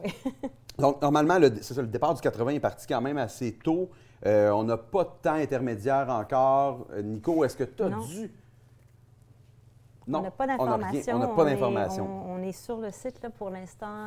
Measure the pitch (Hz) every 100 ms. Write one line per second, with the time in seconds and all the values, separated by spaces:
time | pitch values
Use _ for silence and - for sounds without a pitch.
0 | 196 - 262 - 277 - - - 135 143
1 | 143 147 151 180 143 107 - 127 117 110
2 | 156 160 139 - 120 147 101 - - 131
3 | 131 147 113 - 120 - 160 170 180 -
4 | - - 101 107 104 104 110 113 - 190
5 | 170 - 165 156 143 131 127 107 117 135
6 | 131 117 104 135 135 135 139 123 - 95
7 | 104 107 170 160 135 - 127 - 196 208
8 | 135 185 220 - - _ _ - _ _
9 | _ _ - - - - - - _ -
10 | - 151 190 - 269 269 127 214 - 139
11 | - 165 - 165 151 135 123 113 95 -
12 | 196 190 185 185 185 180 - 226 214 190
13 | 254 - 240 - 196 185 185 - 208 208